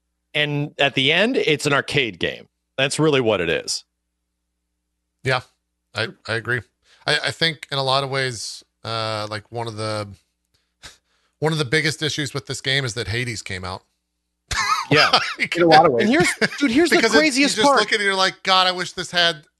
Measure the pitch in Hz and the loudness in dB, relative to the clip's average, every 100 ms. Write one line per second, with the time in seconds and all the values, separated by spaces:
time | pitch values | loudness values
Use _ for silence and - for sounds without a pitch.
0 | _ _ _ 147 147 147 147 - 139 135 | _ _ _ -4 -2 -2 -2 0 0 2
1 | 135 170 226 269 147 147 147 139 - 143 | 2 2 2 2 0 0 2 0 0 -2
2 | 117 85 82 60 - _ _ - 139 - | -2 -2 -6 -6 -16 _ _ -4 -2 2
3 | 156 139 113 98 82 73 - - - _ | 2 4 4 2 0 -2 -4 -8 -12 _
4 | _ _ _ _ _ _ _ _ _ _ | _ _ _ _ _ _ _ _ _ _
5 | _ _ 127 131 - _ _ _ _ 107 | _ _ -2 -2 -4 _ _ _ _ -6
6 | 113 - - 113 110 120 - _ _ _ | -6 -8 -6 -4 -2 -4 -6 _ _ _
7 | - 147 143 - 165 151 - 139 135 135 | -2 -2 -2 -2 -2 -4 -6 -4 0 0
8 | 139 135 131 110 - - - _ 110 113 | 0 -2 -4 -6 -12 -14 -20 _ -8 -6
9 | 110 107 107 107 - 117 117 107 110 107 | -4 -6 -6 -10 -10 -10 -8 -8 -6 -6
10 | 104 95 _ _ _ _ _ _ - - | -8 -14 _ _ _ _ _ _ -20 -20
11 | _ _ _ _ 151 160 127 156 151 - | _ _ _ _ -2 -2 0 0 0 -2
12 | 151 - 139 135 - 123 135 139 127 117 | -4 -4 -6 -8 -8 -6 -2 -2 -2 -4
13 | 98 117 123 107 - 92 92 95 - _ | -4 -4 -4 -8 -10 -10 -8 -10 -14 _
14 | _ _ _ _ - - - - - 151 | _ _ _ _ -8 -4 -2 -4 2 2
15 | 131 247 - - 220 170 170 156 165 120 | 4 2 0 -6 -6 0 6 6 6 4
16 | 208 302 349 - 220 - 277 247 339 339 | 2 2 2 0 -4 0 0 2 2 2
17 | 226 277 311 247 277 214 277 254 208 220 | 4 4 4 2 0 2 4 4 2 0
18 | 202 190 190 - 196 185 185 180 170 - | 0 2 0 0 2 2 2 0 -6 -10
19 | - 175 170 156 - | -4 0 0 -2 -10